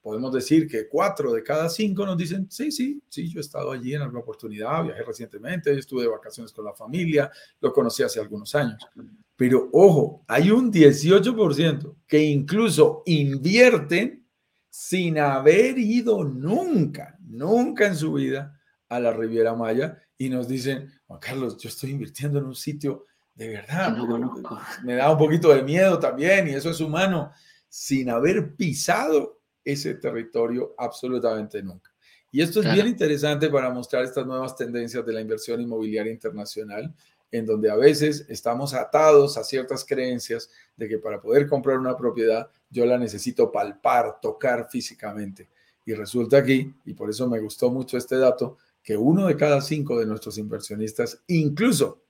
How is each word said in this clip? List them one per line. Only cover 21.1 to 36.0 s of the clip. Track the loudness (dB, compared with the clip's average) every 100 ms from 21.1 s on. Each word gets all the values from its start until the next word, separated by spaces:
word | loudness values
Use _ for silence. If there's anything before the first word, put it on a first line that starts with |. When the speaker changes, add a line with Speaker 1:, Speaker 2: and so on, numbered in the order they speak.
| -18
Speaker 1:
Carlos, | -12 -8 -8 -8
yo | -16
estoy | -12 -10
invirtiendo | -8 -10 -8 -4 -4
en |
un | -6
sitio | -10 -10 -6 -6 -8 _ _ _
de | _ -12
verdad, | -12 -8 -4 -4
Speaker 2:
Que | -4
no | -4
Speaker 1:
pero | -4
Speaker 2:
conozco". | -4 -8 -14 -14 -14 -12
Speaker 1:
me | -6
da | 0 2
un | 4
poquito | 4 4 6
de | 6
miedo | 6 4 4 4
también | 0 0 2 2 2
y |
eso | -2 -4
es | -4
humano, | -4 0 0 0 -4 _ _ _ _
sin | -16 -4 -2 0
haber | 0 2 0 -2
pisado | -4 -4 -2 -2 0 2 0 0 -12 _ _
ese | -6 -6 -4
territorio | -6 -6 -6 -6 -2 -2 -2 -6 -8
absolutamente | -10 -8 -6 -2 -2 -4 -6 -10
nunca. | -12 -16 _ _ _ _ _
Y | -2
esto | 0 0
es | 2
Speaker 2:
Claro. | 2
Speaker 1:
bien | 2
interesante | 0 -2 0 -2 0 0
para | 0 -2
mostrar | -6 -4 -4
estas | -2 -4
nuevas | -6 -6 -8
tendencias | -8 -8 -6 -6 -8
de | -6
la | -6
inversión | -4 -6 -4 -6
inmobiliaria | -4 -6 -4 -4